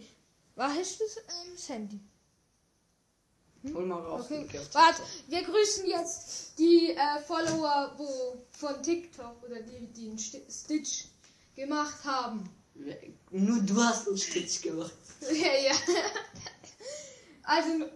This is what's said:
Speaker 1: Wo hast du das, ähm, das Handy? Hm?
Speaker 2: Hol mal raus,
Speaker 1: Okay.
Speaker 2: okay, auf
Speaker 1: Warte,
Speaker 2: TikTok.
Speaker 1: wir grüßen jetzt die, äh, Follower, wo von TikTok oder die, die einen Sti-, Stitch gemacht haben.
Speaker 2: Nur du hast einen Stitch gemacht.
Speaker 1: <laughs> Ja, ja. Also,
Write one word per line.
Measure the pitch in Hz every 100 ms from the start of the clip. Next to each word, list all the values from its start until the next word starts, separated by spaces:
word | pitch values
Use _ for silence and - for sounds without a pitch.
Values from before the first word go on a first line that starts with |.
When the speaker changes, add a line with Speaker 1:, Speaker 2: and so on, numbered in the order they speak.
| - _ _ _ _
Speaker 1:
Wo | -
hast | 277 302 370 -
du |
das, | 440 453
ähm, | - 339 359
das | 349 -
Handy? | 226 208 208 - _ _ _ _ _ _ _ _ _ _ _ _ _ _ _
Hm? | 269
Speaker 2:
Hol | 320
mal | 185 170
raus, | 165 196
Speaker 1:
Okay. | 254 302
Speaker 2:
okay, | - 143
auf | -
Speaker 1:
Warte, | 285 330 330
Speaker 2:
TikTok. | - - -
Speaker 1:
wir | 339
grüßen | 302 415 415 381 370
jetzt | 339 339 - - - - -
die, | 339 339 339
äh, | - 294 294
Follower, | - 330 330 320 302 285 277 -
wo | 294 262 247 247 -
von | - 294 269
TikTok | 320 339 - - 233 233
oder | 240 233
die, | 220 247 233
die | 226 220
einen | 220
Sti-, | - - -
Stitch | - - 311 - - - _ - _ _
gemacht | - 277 302 294 -
haben. | 285 262 240 214 180 - _ - 143 - - - _
Speaker 2:
Nur | 185 208 233
du | 196 214
hast | 233 - 202
einen | 196
Stitch | - 175 - -
gemacht. | 165 160 - - - -
Speaker 1:
<laughs> | 269
Ja, | 311 339
ja. | 269 269 302 - 349 403 415 - - - - - - 494 587 554 - - 285
Also, | - 330 330 330 311